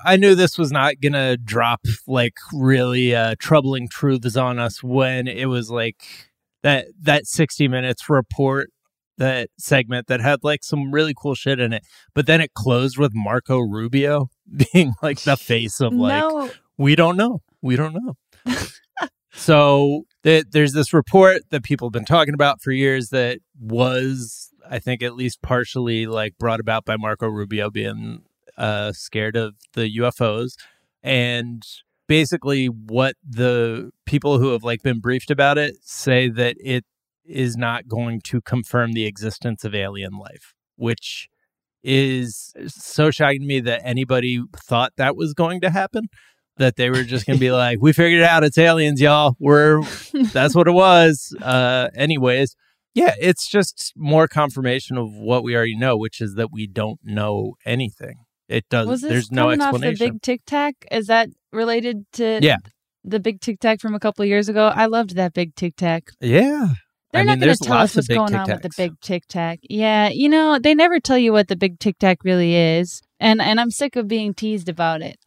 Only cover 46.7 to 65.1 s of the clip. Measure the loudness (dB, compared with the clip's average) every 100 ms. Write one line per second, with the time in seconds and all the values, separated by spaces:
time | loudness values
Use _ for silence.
46.7 | 2 0 0 -2 -4 0 0 2 2 0
47.7 | 2 2 4 4 6 6 4 4 4 4
48.7 | 6 2 2 4 4 2 2 4 6 6
49.7 | 4 0 -10 -8 -2 0 2 2 4 4
50.7 | 6 8 8 6 4 -4 -10 -2 0 2
51.7 | 0 -2 -2 -2 0 2 2 0 -4 _
52.7 | _ _ 0 2 2 2 0 0 0 0
53.7 | -4 -12 -8 0 4 2 2 -2 -2 -2
54.7 | -4 -4 -6 -6 -8 -2 -2 0 -2 -2
55.7 | -2 0 0 -4 -8 -8 -6 -6 -6 -10
56.7 | -6 -6 -8 -8 -4 -4 -4 -6 -10 -6
57.7 | -4 -4 -8 -18 -18 _ _ -8 -6 -2
58.7 | -2 0 -2 -2 -2 -2 0 2 2 0
59.7 | -2 -2 -2 -2 -4 -6 -6 -4 -4 -4
60.7 | -6 -8 -6 0 0 0 -6 _ -6 -2
61.7 | -2 -2 -6 -10 -4 -2 2 2 0 -4
62.7 | _ _ _ -8 -4 -4 -6 -6 -4 -2
63.7 | -2 -4 -4 -4 -2 0 0 0 2 2
64.7 | 2 0 0 -2